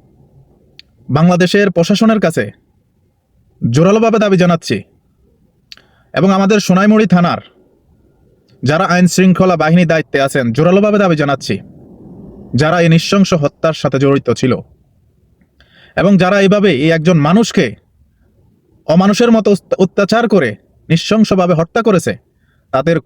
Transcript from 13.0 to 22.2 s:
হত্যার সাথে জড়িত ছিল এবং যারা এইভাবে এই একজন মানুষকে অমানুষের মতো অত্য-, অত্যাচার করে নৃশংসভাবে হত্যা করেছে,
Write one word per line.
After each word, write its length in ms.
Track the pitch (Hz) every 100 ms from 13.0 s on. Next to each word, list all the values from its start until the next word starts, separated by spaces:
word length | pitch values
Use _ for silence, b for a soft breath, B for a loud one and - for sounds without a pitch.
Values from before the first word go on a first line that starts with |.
| - 202 190
হত্যার 420 | 170 143 - 160 151
সাথে 160 | 143 131
জড়িত 320 | 139 139 127
ছিল 240 | 113 127 113 - _ _ _ _ _ _ _ _ _ b b b -
এবং 160 | 170 196
যারা 200 | 180 202
এইভাবে 300 | 196 208 202
এই 180 | 131 156
একজন 260 | 160 156 170
মানুষকে 480 | 143 196 233 - 127 - _ _ _ _ _ _ _ _ _ _ -
অমানুষের 440 | 165 196 208 240
মতো 160 | 226 208
অত্য-, 240 | 202 - -
অত্যাচার 460 | 190 - 202 220 233
করে 220 | 202 123 104 _ _ -
নৃশংসভাবে 680 | 165 - 214 214 190 180
হত্যা 260 | 165 165 240
করেছে, 300 | 226 175 120 95